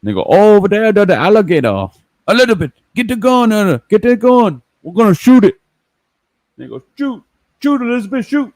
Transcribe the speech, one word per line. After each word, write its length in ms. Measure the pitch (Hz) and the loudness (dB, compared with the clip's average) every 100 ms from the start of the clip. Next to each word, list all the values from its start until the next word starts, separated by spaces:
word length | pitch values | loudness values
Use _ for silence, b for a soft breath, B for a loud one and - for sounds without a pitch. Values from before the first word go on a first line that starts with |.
And 80 | 101 | -6
they 40 | |
go, 120 | 95 - | -6 0
Oh, 300 | 190 208 208 | 2 4 4
over 120 | 190 | 2
there, 240 | 202 220 | 0 0
the, 120 | 208 | 0
the 120 | 202 143 | 0 0
alligator. 720 | 160 214 180 165 120 98 95 _ _ _ - | 2 0 0 0 0 -4 -8 _ _ _ -4
A 80 | |
little 200 | 226 247 | 0 0
bit. 180 | 202 151 _ _ | 0 -4 _ _
Get 140 | - 240 | -8 -6
the 80 | 247 | -2
gun, 360 | 240 254 233 | 0 0 0
uh, 260 | 214 202 127 _ | 0 0 -2 _
get 140 | 208 | -2
the 140 | 240 240 | 0 0
gun. 460 | 247 247 220 135 _ _ | 2 2 0 -4 _ _
We're 100 | 156 | -10
gonna 220 | 180 226 | 0 0
shoot 300 | 170 - 254 | 2 4 4
it. 160 | 202 - _ _ _ _ _ _ _ _ _ _ | 4 -2 _ _ _ _ _ _ _ _ _ _
And 80 | |
they 40 | 127 | -18
go, 140 | 117 _ _ | -18 _ _
Shoot. 280 | 277 220 _ _ _ _ | -8 -8 _ _ _ _
Shoot, 220 | 285 285 | -4 -2
Elizabeth, 440 | 240 247 202 254 - | -2 -6 -6 -8 -4
shoot. 280 | 285 240 | -4 -6